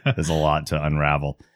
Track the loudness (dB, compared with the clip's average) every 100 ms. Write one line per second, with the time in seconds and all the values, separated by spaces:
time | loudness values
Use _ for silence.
0 | 0 -2 0 2 2 0 -2 -2 0 0
1 | 2 0 -2 -8 -18